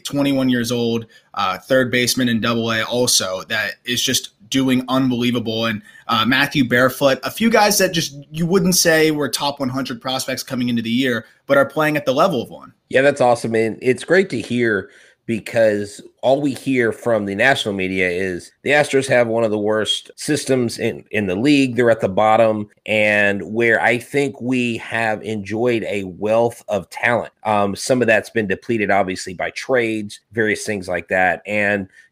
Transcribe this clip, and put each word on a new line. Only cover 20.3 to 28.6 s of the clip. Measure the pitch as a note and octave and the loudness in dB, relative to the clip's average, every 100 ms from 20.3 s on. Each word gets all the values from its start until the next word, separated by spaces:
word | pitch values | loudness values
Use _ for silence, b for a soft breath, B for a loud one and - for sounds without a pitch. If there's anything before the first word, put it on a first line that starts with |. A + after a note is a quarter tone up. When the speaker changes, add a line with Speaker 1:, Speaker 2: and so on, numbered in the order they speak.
| D3 - C3 A#2 - | -2 0 0 0 -2
Speaker 2:
in, | A2+ D2 - | -6 -6 -6
in | G#2 G2+ | -4 -2
the | F2+ | 0
league. | C3+ C#3+ C3+ A#2 | 2 4 2 2
They're | A#2+ | 2
at | A2 | 2
the | A2 | 0
bottom, | F#2 G#2+ A2 A2+ G#2+ G#2 _ - | 2 4 4 4 2 -6 _ -2
and | G#2+ G#2+ G#2 G2+ G2+ E2+ | 2 4 4 2 0 -4
where | A2 A#2 A2 | 0 2 4
I | G2+ A#2+ | 2 0
think | - C#3+ C#3 C#3 | -2 -2 -2 -4
we | A#2+ C3 A#2+ A2+ | -4 -2 -2 -4
have | - A2+ A2+ G#2+ | -6 -4 -2 -4
enjoyed | - A2 F#2+ G#2+ B2 A#2 | -6 -8 -6 -2 0 0
a | E2 G#2 | -2 -6
wealth | F#2+ F2 G#2 A2 A#2 - - | -6 -6 0 2 2 -2 -6
of | G#2 E2+ | -6 -6
talent. | - A#2 A#2 D#2 _ | -4 0 0 -2 _
Um, | G#2+ G#2+ G2+ F#2+ | -2 0 0 -2
some | - B2+ | 0 2
of | A2+ | 4
that's | G#2+ - | 2 0
been | A2+ G#2 | -4 -2
depleted, | F#2 | -4